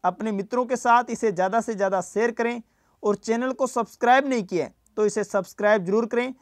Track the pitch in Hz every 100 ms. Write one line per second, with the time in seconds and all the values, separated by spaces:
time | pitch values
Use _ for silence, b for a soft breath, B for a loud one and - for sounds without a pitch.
0 | 180 180 214 202 202 247 247 247 247 240
1 | 240 226 226 175 185 226 226 202 196 190
2 | - 208 240 233 233 240 - _ _ _
3 | 208 202 - 226 254 247 262 240 208 -
4 | 233 262 277 247 190 180 135 _ _ -
5 | 208 214 196 202 180 - 208 214 175 214
6 | 233 240 254 254